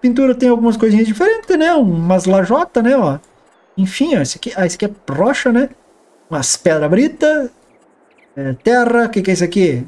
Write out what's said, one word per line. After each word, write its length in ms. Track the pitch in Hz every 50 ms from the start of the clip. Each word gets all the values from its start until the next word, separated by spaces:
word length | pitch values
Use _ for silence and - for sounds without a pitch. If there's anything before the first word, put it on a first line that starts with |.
Pintura 340 | - 247 240 254 269 262 247
tem 140 | 247 254 247
algumas 280 | 240 226 226 233 220
coisinhas 300 | 226 226 220 208 220 226
diferentes, 520 | 220 214 208 349 403 453 453 427 - 370 311
né? 160 | 311 330 349
Umas 500 | 311 254 190 170 165 165 170 185 185 180
lajota, 560 | 185 190 196 185 175 233 294 349 339 _ 247
né, 160 | 220 240 269
ó. 220 | 269 208 151 135 147 _ _ _ _ _ _ _ _ _ _ _
Enfim, 400 | - 190 190 - - 277 339 302
ó, 60 | 196
esse 160 | 139 131 - -
aqui, 140 | - 240 -
ah, 100 | 196 190
esse 80 | 170 -
aqui 120 | - -
é 260 | 202 208 _ _ -
rocha, 400 | 135 143 190 240 285 - - 262
né? 160 | 226 240 277 262 - _ _ _ _ _ _ _ _ _ _ _
Umas 280 | 165 147 127 - -
pedra 320 | - - 175 156 156 151 147
brita. 640 | 175 208 269 320 311 - - 302 311 302 269 240 _ _ _ _ _ _ _ _ _ _ _ _ _ _ _ _ _
É, 180 | 139 139 135 131
terra, 500 | 127 _ 226 240 247 240 233 240 240 233
o 40 | 233
que 140 | 233 208
que 80 | 185 190
é 40 | 190
isso 100 | - 175
aqui? 420 | 170 - 202 185 170 135 120 127